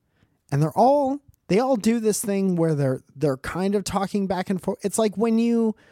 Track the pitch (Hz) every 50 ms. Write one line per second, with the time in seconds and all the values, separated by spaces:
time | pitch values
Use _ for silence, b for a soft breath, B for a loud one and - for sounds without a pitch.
0 | _ _ _ _ _ _ _ _ _ - 135 139 160 151 - - 233 262 285 294
1 | 277 262 277 285 _ - _ _ _ - 180 214 262 262 269 208 - 220 233 240
2 | 220 214 202 - - 202 202 196 196 190 180 165 165 160 156 139 139 131 131 -
3 | _ _ - 135 156 143 127 127 - - - 170 190 196 202 208 185 - 190 202
4 | 196 - - 202 196 185 190 180 185 - 196 185 - 196 202 - - 196 - -
5 | 220 214 - 196 226 233 220 226 233 233 233 226 226 220 208 b b b